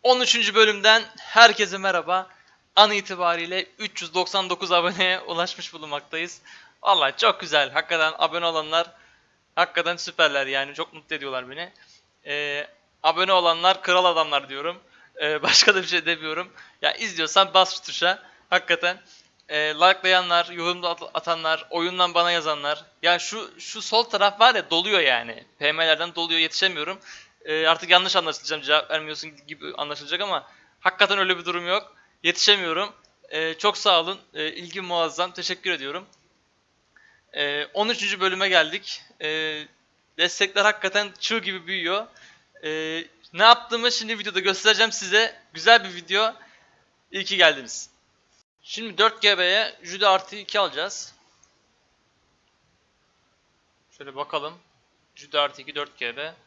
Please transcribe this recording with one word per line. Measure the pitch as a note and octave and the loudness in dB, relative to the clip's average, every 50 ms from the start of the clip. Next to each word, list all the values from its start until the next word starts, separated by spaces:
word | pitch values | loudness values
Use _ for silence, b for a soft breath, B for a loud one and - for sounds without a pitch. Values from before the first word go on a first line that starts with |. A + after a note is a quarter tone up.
| - | 4
On | B3 B3+ B3 | 4 4 4
üçüncü | B3+ G#3+ - A#3 A3 G3+ G3 | 4 2 2 2 0 2 6
bölümden | A3 A3 G#3+ G#3 G3+ G3 G#3+ A3 A#3 A3+ - - | 6 6 6 4 4 4 6 6 6 4 -2 -16
herkese | - - - - A3 A#3 A3+ G#3 - G#3 F3+ F#3 | -20 -16 0 8 8 8 8 8 4 -2 -4 -4
merhaba. | G3 F#3+ G3 F#3 F3 D#3 D#3+ F3+ F#3 F#3 b b b b b b b b _ _ | -4 -4 -2 -2 -2 -2 -2 -2 -4 -4 b b b b b b b b _ _
An | - G#3+ G#3 | 6 6 6
itibariyle | G#3 G3+ G3 G3 F#3+ F3 F3+ E3+ E3+ E3+ E3+ E3+ F3+ F#3+ F3+ - _ _ | 4 -2 -4 -6 -8 -2 0 0 0 -2 -4 -6 -6 -6 -6 -8 _ _
üç | G#3+ G3+ _ - | -12 -10 _ -10
yüz | F3+ D#3+ D#3 | -12 -4 0
doksan | F3+ F3+ - - G3 F#3+ F#3 | -2 -2 0 0 -4 -2 -2
dokuz | F3+ F3 G3 E3+ | -4 -6 -2 2
aboneye | F3 F3 E3+ F3+ F#3 F3 F#3 F#3 F#3 F#3 | 2 2 2 0 0 0 0 0 0 -2
ulaşmış | - - E3+ E3 F3 F3 - - F3 - - | -4 -6 -4 -4 -4 -4 -4 -12 -14 -16 -14
bulunmaktayız. | D#3+ D3+ D3+ C#3+ D3 C#3+ _ - D#3+ E3+ F3 - - B B B B B B B _ - | -16 -12 -8 -10 -10 -10 _ -8 -8 -8 -8 -10 -18 B B B B B B B _ 2
Vallahi | G3+ G3 F3 D3 C3+ C#3 | 2 2 4 4 0 0
çok | - A#3 A3 - - | 2 2 2 2 2
güzel. | F#3+ D#3+ D3+ D3 C#3 C3 | -6 0 0 0 0 2
Hakikaten | C3 D3+ D#3+ - E3+ E3 D#3 D#3 D#3+ | -2 -4 -2 -2 0 0 0 0 0
abone | - - D#3+ D#3+ E3+ E3+ | 0 -2 -2 -2 -2 -4
olanlar | E3+ E3 D#3+ D#3 D3+ D#3+ E3 E3+ - - b b b b b b b b b _ _ _ | -2 -2 -2 -4 0 0 -2 -2 -2 -8 b b b b b b b b b _ _ _
hakikaten | - F3 F3 - E3+ E3+ E3+ F3 | -2 -2 0 0 -2 -2 -2 -4
süperler | E3 - - E3 - E3 D3+ C#3 C#3 C3+ | -6 -8 -10 0 2 2 2 2 0 -2
yani. | C3+ C3+ C3+ C#3 C#3 C#3+ | 0 -2 -4 -4 -4 -8
Çok | D3 D#3+ - _ | -10 -10 -10 _
mutlu | D#3+ C#3+ _ D#3 | -20 _ _ -10
ediyorlar | D3 C#3 C#3 C3 B2+ B2+ B2 | -8 -8 -8 -8 -8 -10 -10
beni. | C3+ D3+ E3+ F#3 _ b b b b b b _ _ _ _ | -14 -14 -14 -14 _ b b b b b b _ _ _ _
Ee, | D3 C#3+ D3 D3 D3 C#3+ D3 D3 - _ _ _ _ _ _ - | -8 -6 -6 -4 -4 -6 -6 -8 -10 _ _ _ _ _ _ 2
abone | D#3 D#3+ E3 F#3 F#3 G3 | 2 2 2 2 2 2
olanlar | F#3 F3 E3+ E3 E3 E3+ F#3 F#3+ F#3 | 4 4 4 2 4 4 2 2 2
kral | - F#3 F3+ F#3 F#3 | 0 2 2 4 4
adamlar | F3+ E3+ D#3+ D#3 D3+ D3 C#3+ C#3 C3+ | 4 4 2 0 0 0 -4 -4 -4
diyorum. | C3+ C#3 D3 E3 F3+ G3 _ b b b b b b - | -12 -8 -8 -8 -8 -8 _ b b b b b b -6
Ee, | D#3 D3 D#3 D3+ C#3 | -4 -2 -2 -2 0
<laughs> | |
başka | - - - - G#3+ G3+ | 2 4 4 6 4 4
da | F#3+ | 2
bir | F3+ | 0
şey | D#3 F3 F3 D#3 | -2 -4 -2 0
demiyorum. | D#3+ E3+ D#3 D#3 D#3 D#3 E3 F#3 F#3 B B B B B B | -2 -4 -2 -4 -6 -6 -6 -8 -10 B B B B B B
Ya | - D3+ - | -4 -4 -2
izliyorsan | - A3+ G#3+ F3+ E3 D#3+ D#3 - G3 G3 F#3+ E3 | -2 -6 -8 -4 -4 -4 2 4 4 2 6 4
bas | F#3+ F#3 F3+ - | 4 4 4 0
şu | - | -10
tuşa. | - - - - E3+ F3 F#3 G3+ b b b b b _ | -10 -10 -6 -2 0 0 0 -2 b b b b b _
Hakikaten. | F#3 F3+ - - F3 E3+ - F3 F#3 F#3+ b b b b b b b _ _ - | 0 0 2 0 -2 0 0 -2 -4 -4 b b b b b b b _ _ -6
Ee, | D3+ D3+ D3+ D3+ D3+ | -4 -2 -2 -2 0
likelayanlar, | D3+ E3+ F#3 G3 F#3 - F#3 F#3 F#3 F3+ F3 F3 E3+ E3+ | 4 4 4 4 4 2 2 4 4 4 2 2 0 0
yorum | F3 F3+ F3 E3 F3 F3+ F3+ F3 | 0 -6 -6 -4 -4 -4 -4 -4
at-, | F3 E3+ E3 E3 - - | -6 -6 -6 -10 -8 -8
atanlar, | E3 - E3+ E3+ E3 D#3+ D#3+ D#3+ D#3 - - | -6 -4 -4 -4 -2 -2 -2 -2 -2 -4 -6
oyundan | - E3+ E3 F3+ F3+ F3+ F3+ F3 E3+ | -4 -2 -2 -2 0 0 0 2 2
bana | E3+ E3+ F3 | 2 2 2
yazanlar. | F3 E3+ D3+ D#3+ D3+ D3 C#3+ D3 D3+ D3 - _ _ _ | 0 0 -2 -2 -4 -4 -4 -6 -6 -6 -8 _ _ _
Ya | - E3+ F3 F3 | 0 2 2 2
şu, | - - G3+ A3 - - - - | -2 -8 -10 -10 -12 -12 -16 -18
şu | - - - A3 | -16 -14 -12 -12
sol | G3+ - A3 A3+ A#3 | -8 0 0 0 0
taraf | A#3 - G3+ G3+ G3+ G3 G#3 | 2 2 2 2 2 4 6
var | A3+ B3+ B3 | 4 6 6
ya | G#3 E3 - | 2 -2 0
doluyor | E3+ E3 F3+ G#3 G#3 F#3 | -2 -2 0 2 2 2
yani. | D#3+ C3+ B2 A#2 A#2 A#2 A2+ A2+ - _ _ _ | 4 4 2 2 -2 -6 -14 -14 -18 _ _ _
P | D3 D3 | -2 -2
M'lerden | D3+ D#3+ E3 D#3+ D#3 D#3 E3 F3 E3 | 0 2 2 2 2 2 0 -8 -4
doluyor, | E3+ E3+ E3 E3 E3 | -6 -4 -2 0 0
yetişemiyorum. | D#3+ D#3+ - - F#3+ F#3+ F3+ D#3 D3+ E3 F#3+ F#3+ B B B B B B B _ _ | 0 0 0 -2 -2 -2 -2 -4 -6 -8 -8 -12 B B B B B B B _ _
Ee, | D#3+ D#3 D#3+ D#3+ | -6 -2 0 2
artık | D#3+ E3 E3 F#3 E3+ | 2 2 2 2 4
yanlış | F3+ F3+ F#3 F#3+ F#3 | 4 4 4 2 0
anlaşılacağım, | F#3+ E3 D#3+ D3 - - - D#3 D3+ | 0 -2 -2 -8 -8 -8 -8 -8 -8
cevap | C#3 C3+ D3+ D#3 D3 - | -2 0 0 0 0 -2
vermiyorsun | D#3 D#3 D#3 D#3 D#3 D3 - D#3+ D3 C#3+ _ | -6 -6 -6 -8 -12 -12 -12 -16 -18 -20 _
gibi | - D#3 C#3 D3+ D3 - | -20 -18 -14 -14 -14 -10
anlaşılacak | - C#3+ D3 D3 C#3+ D3 C#3+ D#3+ F3 | -8 -8 -8 -8 -12 -10 -8 -6 -6
ama | G3+ G3+ F3+ D3 - b b b b b b b | -4 -4 -4 -6 -6 b b b b b b b
hakikaten | - F#3 F#3 - G#3 F#3+ G3 | -2 -2 2 2 2 2 4
öyle | G3 F#3+ F#3 F#3 | 0 2 0 0
bir | E3+ E3+ | -2 -2
durum | F3 F3 F3 F3 | -6 -6 -6 -4
yok. | F3 F#3 G#3+ - - b b b b b b - | -2 -4 -4 -4 -6 b b b b b b -2
Yetişemiyorum. | E3 F3 - - G#3 G#3 G3+ F3+ E3+ D#3+ E3+ G3+ G#3 - _ _ _ _ _ _ - | -2 0 2 4 2 4 2 2 -2 -2 -2 -4 -4 -8 _ _ _ _ _ _ -10
Ee, | - D#3 D#3+ D#3+ D#3+ | -8 -6 -6 -6 -6
çok | D#3+ - G#3 G#3 | -2 -2 -2 -2
sağ | - - G#3 F#3 E3 | 0 2 4 4 4
olun. | E3 F3 G3 F#3+ _ _ _ | 2 0 -8 -10 _ _ _
Ee, | D#3 D#3 D#3 | -8 -8 -6
ilgi | - - F3 E3+ E3+ G3 | -8 -10 -16 -12 -12 -12
muazzam. | F#3 F3+ F3 E3+ E3 D#3+ - E3 F3 F#3 | -8 -4 -2 -2 -2 -2 -2 -4 -6 -6
Teşekkür | F3+ - E3+ - F3+ F3+ - F#3+ | -6 -8 -8 -8 -8 -6 -4 -4
ediyorum. | F3 D3+ C3+ C#3 D3 F3 G3 _ _ _ _ _ _ _ _ _ _ _ _ _ _ _ _ _ _ b b b b b b _ - | -4 -4 -6 -8 -10 -10 -12 _ _ _ _ _ _ _ _ _ _ _ _ _ _ _ _ _ _ b b b b b b _ -6
Ee, | - C#3+ C#3+ C#3+ D3 D3 | -4 -4 -4 -2 -4 -6
on | - _ F#3+ G#3 A3 | -6 _ -4 -2 -2
üçüncü | A#3+ A3 G#3 G3+ G3 F#3+ | -2 -4 -4 -6 -4 -2
bölüme | F#3 F#3+ F#3 F#3 G3 G3 | -2 -2 0 -2 -2 2
geldik. | F#3 E3+ D#3+ D#3 E3 G3+ F#3+ - - - - _ _ _ | 2 2 2 2 -4 -10 -10 -12 -14 -14 -16 _ _ _
Ee, | D#3+ D#3 D#3 D#3 D#3 D#3 D#3 D3+ D3+ - _ _ _ _ _ _ _ _ _ | -8 -6 -6 -4 -4 -6 -6 -8 -12 -16 _ _ _ _ _ _ _ _ _
destekler | - E3+ F3+ - - G3+ F#3+ F#3+ G3+ G3 | -2 -2 -2 0 -2 -4 -2 0 0 0
hakikaten | G#3+ G#3 G#3 - F#3+ F#3+ G#3 G#3 G3+ F#3 - | 0 0 0 -6 -2 -2 -2 -4 -4 -8 -8
çığ | - - A3 A3+ | -6 -4 -4 -4
gibi | F#3 F#3+ F#3+ F#3 E3 | -4 -6 -10 -10 -8
büyüyor. | E3+ F#3+ F#3 E3+ E3+ F#3 G3+ A3+ A#3 b b b b b b b b _ - - | -8 -8 -6 -4 -4 -4 -4 -6 -8 b b b b b b b b _ -12 -10
Ee, | D#3 D#3 D#3 D#3+ D#3+ D#3+ E3 E3 - _ _ _ - - | -8 -6 -6 -6 -6 -8 -10 -10 -12 _ _ _ -18 -2
ne | E3 G#3 | 4 6
yaptığımı | A3+ A#3+ A#3 - - A#3 A#3 A#3 B3 | 6 6 6 2 -8 -6 -2 -2 -2
şimdi | A#3 - A3+ A3 A3+ G#3 | -2 -4 -6 -6 -8 -8
videoda | G#3 G#3 F3+ F#3 | -8 -6 -6 -2
göstereceğim | F#3 G3 F#3+ F#3+ - A3 G#3+ F#3+ A3 A3 | -2 -2 -2 2 2 2 2 4 2 -2
size. | - - G3+ F#3 F#3+ G#3+ A3+ A3 - - _ _ _ | -2 -8 -6 0 2 2 2 0 -4 -12 _ _ _
Güzel | D#3+ D#3+ G#3+ A#3 A#3 G3 | -2 4 6 6 6 6
bir | F#3+ F3 | 0 -14
video. | F3 E3+ D#3+ F#3+ G3+ A3 A3 B3+ b b b b b b b b b b b _ _ _ _ | -14 -8 -2 0 0 0 0 -2 b b b b b b b b b b b _ _ _ _
İyi | - G3 F#3+ | -10 -8 -6
ki | F#3+ G3 | -4 2
geldiniz. | F#3 F3 D#3+ D3+ C#3 B2+ A2+ - - - _ _ _ _ _ _ _ _ _ _ _ _ _ _ _ | 4 6 4 4 2 -8 -14 -14 -14 -14 _ _ _ _ _ _ _ _ _ _ _ _ _ _ _
Şimdi | _ - - G#3+ A3+ A3 F#3+ | _ -14 -12 -10 -10 -10 0
dört | D#3+ G#3 A3+ G#3+ - | 2 2 2 2 2
G | - G#3 G3+ | 2 2 4
B'ye | F3+ F3+ F3+ F#3+ G#3+ A3 - - _ F3 | 4 2 2 2 0 0 -2 -6 _ -16
Jude | E3+ F3+ G3 G#3 | -14 -6 0 4
artı | G3+ F#3+ F#3+ F#3+ - G3+ | 4 4 4 0 -4 -16
iki | G#3 G3 - - G#3 | -14 -14 -6 -2 -2
alacağız. | G3 E3 C3 C#3 E3 G3+ - - - - _ _ _ _ _ _ _ _ _ _ _ _ _ _ _ _ _ _ _ _ _ _ _ _ _ _ _ _ _ _ _ _ _ _ _ _ _ _ _ _ _ _ _ _ _ _ _ _ _ _ _ _ _ _ _ _ _ | -2 -2 -2 -6 -8 -8 -8 -12 -14 -16 _ _ _ _ _ _ _ _ _ _ _ _ _ _ _ _ _ _ _ _ _ _ _ _ _ _ _ _ _ _ _ _ _ _ _ _ _ _ _ _ _ _ _ _ _ _ _ _ _ _ _ _ _ _ _ _ _
Şöyle | _ C#3+ C#3 C3+ | _ -18 -16 -10
bakalım. | C3+ C#3+ - - D3+ C#3+ D3+ E3+ F3 _ _ _ _ _ _ _ _ _ _ _ | -10 -8 -6 -6 -6 -6 -8 -14 _ _ _ _ _ _ _ _ _ _ _ _
Jude | - D3 C#3+ D3+ D3 | -20 -20 _ -2 0
artı | C#3+ C#3+ - C3+ | 0 0 -4 -10
iki | C3 C#3+ C#3+ | -18 -12 -8
dört | D3 C#3+ C#3+ _ | -8 -10 -10 _
G | _ B2+ A#2+ A#2 | _ -8 -8 -8
B. | C3 D3 D#3+ E3 _ _ | -8 -12 -12 -14 _ _